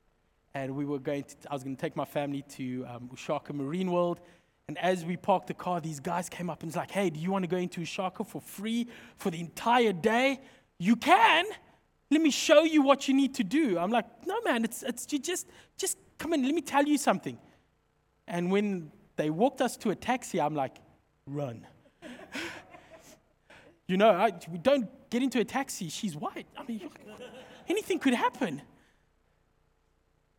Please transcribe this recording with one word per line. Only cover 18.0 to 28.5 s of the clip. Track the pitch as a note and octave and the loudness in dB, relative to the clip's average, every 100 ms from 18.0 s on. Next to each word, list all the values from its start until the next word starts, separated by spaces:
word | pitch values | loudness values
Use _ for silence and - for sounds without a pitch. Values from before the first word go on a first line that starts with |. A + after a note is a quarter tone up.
| _ _ - | _ _ -8
And | F3 F3 | -4 0
when | G3+ G#3 F#3+ D3+ - _ - | 2 0 -2 -8 -16 _ -4
they | D#3 | -2
walked | D#3+ B3+ - | 2 0 2
us | B3 - | -4 -2
to | G#3+ | -4
a | D#3 | -2
taxi, | - B3+ - F3+ | -2 -4 -2 -2
I'm | D3+ | 0
like, | D3+ C3+ - - _ _ _ - | -2 -4 -8 -20 _ _ _ -10
"Run." | C#3+ C#3 A2+ - - _ _ | -8 -6 -10 -18 -20 _ _
<laughs> | C#4+ B3 - D4 E4+ - - - - - - - _ _ _ - - _ - | -18 -16 -14 -12 -10 -12 -18 -20 -20 -20 -20 -20 _ _ _ -20 -20 _ -2
You | F#3 | 4
know, | A3 | 6
I, | F3+ A3 F3 - | 6 2 0 -10
we | F3 | -2
don't | C4 C#4+ G3+ - - | 2 2 0 -8 -6
get | A#3+ | -2
into | C4 B3 | 0 0
a | |
taxi. | G3 B3+ C4+ - D#3+ | 0 -2 -4 -6 -8
She's | - G3+ D3+ | -6 -6 -6
white. | C4+ D#4+ - - | -8 -10 -14 -14
I | |
mean, | C#4 G#3+ D4 - G#3 G#3+ B3 - - - - | -10 -10 -12 -16 -20 -18 -18 -18 -20 -10 -4
anything | G4+ - E4+ | -2 0 2
could | C4+ | 2
happen. | A#3+ A#4+ - G3+ | 4 2 0 -4